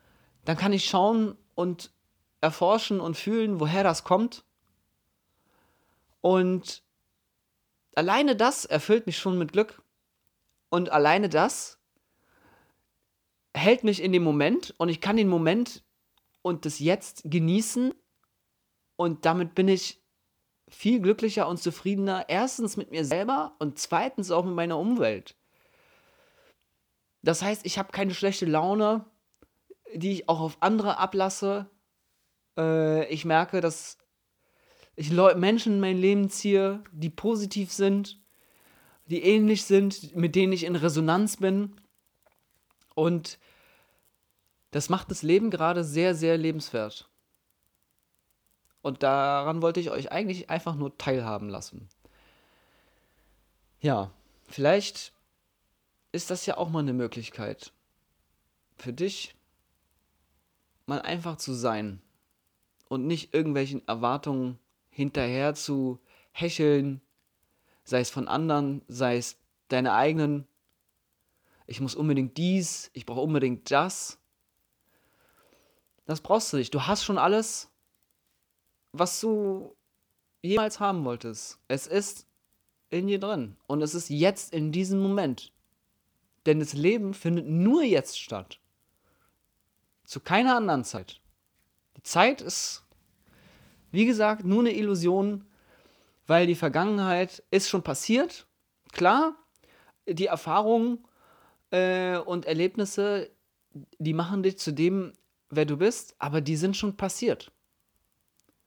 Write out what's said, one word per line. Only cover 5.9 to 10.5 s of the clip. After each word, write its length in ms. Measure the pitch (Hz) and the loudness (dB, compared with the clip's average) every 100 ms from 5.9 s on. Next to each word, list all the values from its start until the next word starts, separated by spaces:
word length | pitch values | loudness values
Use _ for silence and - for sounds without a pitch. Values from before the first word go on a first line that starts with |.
| _ _ _ | _ _ _
Und 640 | 180 185 185 185 - - _ _ _ _ _ _ _ _ _ _ _ 147 | 2 4 4 0 -4 -16 _ _ _ _ _ _ _ _ _ _ _ -2
alleine 400 | 175 233 294 208 | 2 2 2 4
das 300 | 240 - - | 2 0 -2
erfüllt 400 | 151 - 226 208 | -2 4 2 2
mich 120 | - | -4
schon 180 | 190 180 | -2 0
mit 160 | 156 | 0
Glück. 300 | 196 220 - _ _ _ _ _ _ _ | 0 -2 -4 _ _ _ _ _ _ _